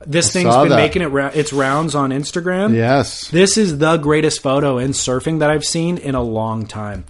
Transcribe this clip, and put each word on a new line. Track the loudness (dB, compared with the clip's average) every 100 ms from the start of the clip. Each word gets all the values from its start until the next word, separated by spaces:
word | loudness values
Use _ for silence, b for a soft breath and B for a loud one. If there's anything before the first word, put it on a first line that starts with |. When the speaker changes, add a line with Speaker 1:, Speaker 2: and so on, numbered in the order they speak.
Speaker 1:
This | -4 0 0
Speaker 2:
I |
Speaker 1:
thing's | 2 4
Speaker 2:
saw | 4
Speaker 1:
been | 6
Speaker 2:
that. | 4
Speaker 1:
making | 2 0
it | -2
ra-, | -2 -2
its | -2 -2
rounds | 0 0 0 -2
on | -2 -2
Instagram. | -2 -4 -4 -2 0 2
Speaker 2:
Yes. | 2 2 2 0 -6 -2
Speaker 1:
This | 2 4 4
is | 0 2
the | 2 2
greatest | 2 2 2 0
photo | 0 0 0 0
in | -2
surfing | -4 -2 -2 -2 0
that | 0
I've | 0
seen | -2 -4 -2 -4
in | -4 -4
a |
long | -2 -4 -4 -6 -8
time. | -8 -10 -10 -12